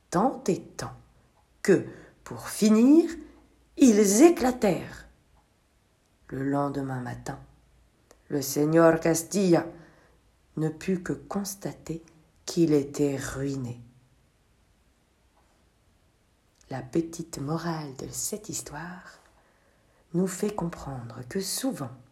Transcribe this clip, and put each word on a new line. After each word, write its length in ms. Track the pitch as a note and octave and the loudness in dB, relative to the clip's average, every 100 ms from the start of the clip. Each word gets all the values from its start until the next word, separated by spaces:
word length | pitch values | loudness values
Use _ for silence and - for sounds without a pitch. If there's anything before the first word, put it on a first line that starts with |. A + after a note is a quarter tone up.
| _ | _
tant 320 | E3+ B3+ - - | 0 0 0 -2
et 140 | E3+ | -2
tant 320 | - - A#2 - - _ _ _ _ _ | -4 -12 -12 -14 -20 _ _ _ _ _
que, 240 | - D3+ - - - _ | 2 2 2 -12 -20 _
pour 240 | - A#2+ - | -16 -14 -12
finir, 600 | - G#3+ G#3+ B3+ D#4+ E4+ - - - _ _ _ - | 0 4 6 8 8 6 -2 -16 -20 _ _ _ 4
ils 460 | C4+ G#3 G3+ G#3 | 6 8 6 8
éclatèrent. 840 | E4+ E4+ B3 - G3+ D#3+ - - - _ _ _ _ _ _ _ _ _ _ _ - | 8 6 0 0 0 0 -6 -16 -20 _ _ _ _ _ _ _ _ _ _ _ -12
Le 140 | C3 | -6
lendemain 580 | C#3 C#3+ C#3+ C#3 C3+ B2+ | -2 -2 -2 -4 -6 -6
matin, 380 | B2 B2 B2 C3+ - _ _ _ _ _ _ _ - | -8 -10 -12 -12 -16 _ _ _ _ _ _ _ -8
le 120 | D3 | -6
señor 600 | C3+ D3+ D3+ E3 E3 D#3+ | -2 0 4 6 6 6
Castilla 640 | E3+ D#3+ - G3 F#3+ D#3+ - - - _ _ _ _ _ _ - | 2 0 -2 0 4 4 2 -10 -20 _ _ _ _ _ _ -4
ne 140 | D#3 | -4
put 320 | D#3 - F3+ | -4 -4 -4
que 100 | - | -4
constater 880 | C3+ - G3+ G3 - C#3 - - D#3+ - _ _ _ - | -8 -8 -8 -8 -10 -12 -12 -12 -12 -14 _ _ _ -6
qu'il 260 | F3+ E3 | 2 4
était 440 | D3 C#3 C#3+ C#3+ C3+ | 4 0 -2 -2 -2
ruiné. 680 | - C3 C#3 C3+ A#2+ A#2+ - _ _ _ _ _ _ _ _ _ _ _ _ _ _ _ _ _ _ _ _ _ _ _ _ _ _ _ - | -8 -6 -6 -6 -8 -10 -18 _ _ _ _ _ _ _ _ _ _ _ _ _ _ _ _ _ _ _ _ _ _ _ _ _ _ _ -14
La 100 | C3 | -14
petite 580 | - E3+ E3 - D#3+ - | -6 -4 -4 -8 -14 -10
morale 560 | C#3 D#3+ E3 D#3+ D3 B2+ | -6 -6 -4 -6 -10 -12
de 120 | C3 | -12
cette 380 | - - G#3 - | -10 -8 -8 -10
histoire 720 | D3+ - D3 E3+ F3+ - - _ _ _ _ _ _ _ _ _ | -12 -12 -14 -14 -16 -20 -20 _ _ _ _ _ _ _ _ _
nous 140 | E3+ F#3 | -4 -2
fait 260 | - G#3 | -2 -6
comprendre 680 | G#3 E3+ - C#3+ C3 A#2 - - | -4 -8 -8 -12 -12 -12 -16 -10
que 120 | G3 | -8
souvent, 500 | F#3+ - C4 F3+ B2+ - _ | -6 -6 -6 -6 -10 -14 _